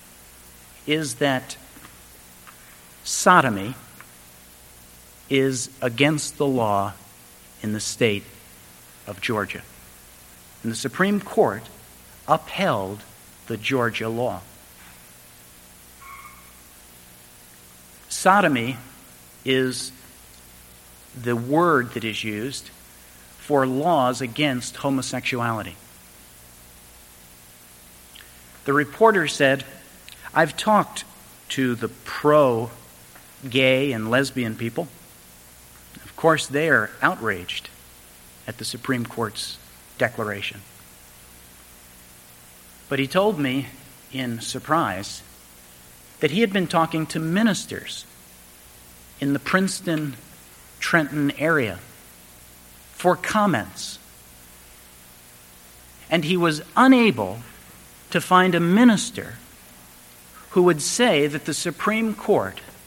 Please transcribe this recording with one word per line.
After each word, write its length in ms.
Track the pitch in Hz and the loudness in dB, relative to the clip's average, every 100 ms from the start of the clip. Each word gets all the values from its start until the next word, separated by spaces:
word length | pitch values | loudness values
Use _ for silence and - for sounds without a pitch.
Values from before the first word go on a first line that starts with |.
| - - - - - - - - - | -20 -20 -20 -20 -20 -20 -20 -16 -4
is 300 | 156 147 120 | -2 -2 -2
that 400 | 143 131 127 - - - - - - - - - - - - - - - | 0 0 -4 -16 -20 -20 -20 -20 -20 -20 -20 -20 -20 -20 -20 -20 -20 -16
sodomy 720 | - - 196 180 131 98 101 131 - - - - - - - - - - - - - - - | -8 0 6 6 6 0 -6 -10 -18 -20 -20 -20 -20 -20 -20 -20 -20 -20 -20 -20 -20 -20 -2
is 400 | 135 135 131 - - | 0 2 -2 -8 -6
against 560 | 127 117 143 151 - - | -6 2 2 2 -4 -4
the 80 | 143 | -2
law 480 | 131 110 101 101 98 - - - - - - | 0 2 0 -2 -8 -20 -20 -20 -20 -20 -10
in 140 | 110 | -6
the 60 | 107 | -6
state 440 | - - 117 101 - - - - - - - - - | -6 0 0 0 -6 -20 -20 -20 -20 -20 -20 -18 -14
of 140 | 98 | -10
Georgia." 420 | - 107 98 - - - - - - - - - - - | -4 -2 -4 -8 -16 -20 -20 -20 -20 -20 -20 -20 -20 -12
And 100 | 113 | -8
the 40 | 107 | -6
Supreme 440 | 131 - 190 208 | -8 -2 0 0
Court 440 | - - 147 95 - - - - - - - | -2 0 0 0 -12 -20 -20 -20 -20 -18 -2
upheld 760 | 160 - - 190 117 95 104 - - - - - | -2 -2 -2 0 0 -2 -8 -14 -20 -20 -20 -10
the 120 | 110 | -8
Georgia 500 | 110 135 117 104 113 | -2 0 0 -2 -6
law. 320 | 113 123 92 - - - - - - - - - - - - - - - - 1077 1077 1077 1077 1077 - - - - - - - - - - - - - - - - | -4 -4 -6 -12 -20 -20 -20 -20 -20 -20 -20 -20 -20 -20 -20 -20 -20 -20 -20 -20 -20 -20 -20 -20 -20 -20 -20 -20 -20 -20 -20 -20 -20 -20 -20 -20 -20 -20 -20 -12
Sodomy 680 | - 185 202 180 127 117 135 - - - - - - | 0 4 6 4 2 -2 -8 -14 -20 -20 -20 -20 -10
is 480 | 131 131 131 117 - - - - - - - - - - - - - | -2 0 0 -4 -10 -14 -20 -20 -20 -20 -20 -20 -20 -20 -20 -20 -20
the 220 | 131 120 117 | -10 -4 -2
word 560 | 120 151 175 143 117 | 0 2 4 2 0
that 120 | 117 | -6
is 200 | 110 104 | -6 -6
used 460 | 110 104 127 131 - - - - - - - - | -6 -6 -6 -10 -14 -20 -20 -20 -20 -20 -20 -20
for 280 | - 143 131 | 0 2 4
laws 540 | 131 160 160 127 127 | 2 2 4 2 0
against 560 | 131 117 151 123 - - | -6 -2 -2 -2 -6 -6
homosexuality. 1000 | 143 135 120 127 - 123 117 113 95 - - - - - - - - - - - - - - - - - - - - - - - - - - - - - | -2 -2 -4 -6 -6 -4 -2 -4 -6 -14 -20 -20 -20 -20 -20 -20 -20 -20 -20 -20 -20 -20 -20 -20 -20 -20 -20 -20 -20 -20 -20 -20 -20 -20 -20 -20 -20 -10
The 80 | - | 0
reporter 560 | 143 143 - 220 202 147 | 0 0 6 6 6 0
said, 360 | - 135 135 - - - - - - - | 2 4 4 -2 -18 -20 -20 -20 -20 -4
"I've 220 | - 165 - | 0 0 0
talked 480 | - 208 156 - - - - - - | 2 2 2 -6 -16 -20 -20 -20 -10
to 260 | - 127 117 | -2 -2 -2
the 120 | 110 | -6
pro-gay 2000 | - - - 147 151 135 117 120 - - - - - - - 131 127 131 131 143 | -8 -12 0 4 6 6 2 -4 -10 -20 -20 -20 -20 -20 -18 -4 2 4 4 2
and 180 | 117 110 | -2 0
lesbian 460 | 123 139 131 117 113 | 2 0 -2 -4 -4
people. 320 | 117 135 170 - - - - - - - - - - - | -6 -6 -8 -12 -20 -20 -20 -20 -20 -20 -20 -20 -20 -20
Of 120 | - - | -20 0
course, 320 | 160 156 - | 2 2 0
they 200 | 139 160 | -2 2
are 220 | 127 107 - | 2 2 0
outraged 680 | 143 190 113 92 90 - - - - - - - - - - | -2 0 -4 -4 -6 -10 -12 -20 -20 -20 -20 -20 -20 -16 -14
at 100 | - | -12
the 60 | |
Supreme 420 | 113 123 113 127 113 | -10 -8 -4 -4 -4
Court's 500 | - 110 - - - - - - - | -6 -6 -6 -12 -12 -20 -20 -20 -2
declaration." 640 | 120 120 107 101 - 101 - - - - - - - - - - - - - - - - - - - - - - - | -2 -2 -4 -4 -8 -12 -18 -20 -20 -20 -20 -20 -20 -20 -20 -20 -20 -20 -20 -20 -20 -20 -20 -20 -20 -20 -20 -20 -6
But 100 | 135 | -4
he 80 | 135 | 0
told 320 | 185 202 170 | 2 2 2
me 300 | 135 135 135 - - - - | -2 -2 -6 -12 -20 -20 -14
in 280 | 131 127 113 | -8 -6 -6
surprise 840 | - 135 - 160 123 92 104 - - - - - - - - - - - | -8 -10 0 0 0 -4 -8 -14 -18 -20 -20 -20 -20 -20 -20 -20 -20 -4
that 120 | 156 | -2
he 80 | 170 | 0
had 120 | 226 | 0
been 140 | 196 175 | 0 0
talking 400 | 165 160 160 156 | 0 0 -2 -4
to 140 | 165 | -4
ministers 840 | 160 180 226 180 - 95 - - - - - - - - - - - - - - | -2 0 0 0 -6 -12 -12 -14 -16 -20 -20 -20 -20 -20 -20 -20 -20 -20 -20 -6
in 120 | 139 | -4
the 60 | 139 | -4
Princeton 800 | - 190 190 - - 156 151 123 - - - - - - | 0 0 0 -4 -4 -4 -4 -10 -18 -20 -20 -20 -20 -10
Trenton 500 | - 170 143 147 143 | 0 0 0 0 -2
area 460 | 143 151 156 110 90 - - - - - - - - - - - | 0 0 2 0 -6 -12 -20 -20 -20 -20 -20 -20 -20 -20 -20 -20
for 240 | - 180 170 | 0 2 2
comments. 840 | - 214 208 127 90 - - - - - - - - - - - - - - - - - - - - - - - - | 0 0 2 0 -4 -10 -14 -14 -20 -20 -20 -20 -20 -20 -20 -20 -20 -20 -20 -20 -20 -20 -20 -20 -20 -20 -20 -20 -2
And 160 | 170 | -2
he 120 | 151 185 | 0 2
was 260 | 170 151 - - | 2 0 -2 4
unable 640 | 262 254 226 117 95 113 - - - - - - - | 8 8 6 2 -4 -6 -14 -20 -20 -20 -20 -20 -6
to 100 | 175 | -4
find 340 | - 185 185 | 4 4 6
a 60 | 170 | 4
minister 720 | 170 196 247 208 - - - - - - - - - - - - - - - | 2 6 6 4 0 -8 -12 -14 -20 -20 -20 -20 -20 -20 -20 -20 -20 -20 -2
who 120 | 185 | 4
would 180 | 180 156 | 4 4
say 460 | - - 247 156 147 | -2 0 2 4 2
that 180 | 151 | -2
the 100 | - | -6
Supreme 600 | 147 175 147 202 220 226 | -4 -6 -4 -2 0 -2
Court 460 | 208 - 160 98 - - - | -4 0 2 2 -6 -16 -20